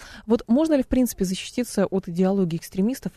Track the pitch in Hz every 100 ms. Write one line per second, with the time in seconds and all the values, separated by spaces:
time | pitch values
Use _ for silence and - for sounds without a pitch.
0 | - - - 233 - 240 320 294 254 254
1 | 247 - 185 185 - - 247 - 185 190
2 | 185 170 185 196 180 165 - 190 202 269
3 | 185